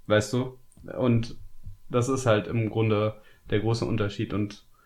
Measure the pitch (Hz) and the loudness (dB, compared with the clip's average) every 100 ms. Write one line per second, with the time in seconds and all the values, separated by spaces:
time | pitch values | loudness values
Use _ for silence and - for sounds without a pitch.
0 | - 107 - 123 127 - - - - - | 2 2 2 -2 -4 -8 -20 -20 -12 -2
1 | 123 117 - - - - - - - 123 | 2 2 0 -8 -12 -12 -12 -14 -4 0
2 | 120 131 127 107 - 117 110 113 110 104 | 0 2 4 4 2 -2 0 0 2 2
3 | 107 - - - - 104 110 113 - 110 | 0 -4 -16 -16 -2 0 0 0 0 0
4 | 104 - 107 98 104 - - - | -2 -4 -4 -2 -4 -6 -20 -20